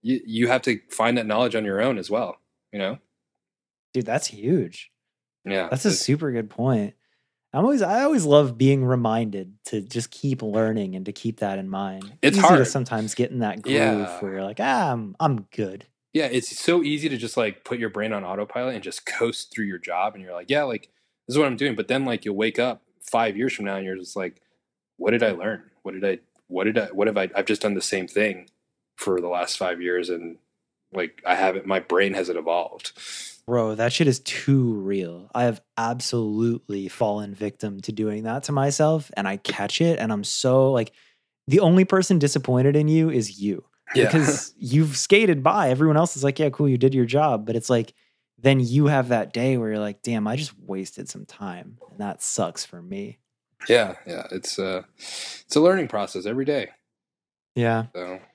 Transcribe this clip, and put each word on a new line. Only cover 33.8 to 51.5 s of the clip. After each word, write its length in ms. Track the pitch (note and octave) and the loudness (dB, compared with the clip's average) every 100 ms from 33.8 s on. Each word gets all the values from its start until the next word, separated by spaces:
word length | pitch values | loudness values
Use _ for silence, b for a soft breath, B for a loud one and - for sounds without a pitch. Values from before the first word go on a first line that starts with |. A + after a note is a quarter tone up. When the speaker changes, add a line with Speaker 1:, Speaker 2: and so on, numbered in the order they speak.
| A#2 | -2
Speaker 2:
shit 160 | - D3+ | 2 2
is 140 | B2+ | 2
too 520 | - - - C3+ B2 | -4 -4 2 4 4
real. 540 | G#2+ F#2+ G2 F2 E2+ G2+ | 0 -2 -4 -4 -10 -8
I 80 | B2 | 0
have 180 | A#2+ G#2 _ - | 0 0 _ -4
absolutely 1080 | A2+ A#2+ - A#2+ G#2+ G#2+ A#2 A#2 - G2+ F#2+ | -4 -2 -2 -2 -2 0 0 -2 -6 -8 -8
fallen 460 | - A2 G#2 G#2 | -2 -2 -2 -6
victim 480 | G2 G#2 - A2 G2 | -6 -8 -6 -8 -8
to 100 | - | -8
doing 320 | G#2+ G#2+ G#2 | -4 -4 -4
that 200 | A2 C3 | -6 -6
to 100 | - | -2
myself, 580 | C#3+ C#3 C#3+ D3+ D#3+ D3 - | 0 0 2 2 2 -4 -6
and 100 | G2 | -4
I 80 | |
catch 460 | G2+ - - G2+ - | -4 -6 -4 -4 0
it, 180 | E3 E3 | 2 2
and 140 | A2 | -2
I'm 100 | G#2 | -2
so, 480 | G2+ - C3 C3 C3+ | -4 -2 4 4 4
like, 220 | B2+ A2 b b b _ _ - | 2 -2 b b b _ _ 2
the 120 | E3 | 6
only 240 | F3 F#3 | 8 8
person 360 | F#3 F#3+ F3+ F3+ | 6 4 4 4
disappointed 580 | C#3 D3 B2+ B2+ C3+ D3 | 4 0 2 4 6 4
in 100 | D3+ | 4
you 220 | D#3+ D#3+ | 4 4
is 320 | C3 G#2 G2 | 2 -2 -4
you. 240 | G2+ F2+ _ _ - | -4 -4 _ _ -2
Speaker 1:
Yeah. 120 | - | 2
Speaker 2:
Because 480 | - D#3+ C#3+ D3 - | 4 4 4 0 -6
Speaker 1:
<laughs> 20 | _ | _
Speaker 2:
you've 380 | A#2 C#3+ D#3 | 2 2 2
skated 480 | C3 - G3+ A3 D3 | 0 4 6 6 2
by. 260 | C#3 G3+ D3 | 2 2 2
Everyone 260 | B2+ D#3+ D3+ | 4 4 4
else 180 | E3+ | 2
is 80 | C#3 | 2
like, 160 | C#3 C3+ | -2 2
"Yeah, 120 | D3+ | -2
cool, 180 | C3 D3 | 2 2
you 80 | B2 | 4
did 160 | C3+ | 4
your 100 | C3 | 4
job." 400 | A#2 C#3 D3+ A2+ | 2 2 2 0
But 120 | G#2+ A2+ | -2 -4
it's 120 | - | 2
like, 240 | A#2+ A2 _ _ _ _ _ | 0 0 _ _ _ _ _
then 220 | C3 C3+ | 4 4
you 240 | A#2+ C3+ D3 | 4 4 4
have 220 | C#3 B2 | 4 2
that 240 | A#2 - | 0 0
day 240 | A#2 B2+ B2+ | -2 0 0
where 140 | A2 | 0
you're 80 | G#2+ | -2
like, 220 | G#2 G2+ | -4 -6
"Damn, 220 | - A2+ | -4 -2
I 120 | G#2+ B2+ | -2 -4
just 200 | D3 - | -6 -12
wasted 520 | - F#2+ F#2 - - | -10 -8 -8 -14 -14
some 160 | G2 | -16
time." 520 | G2+ - G2+ | -18 -14 -12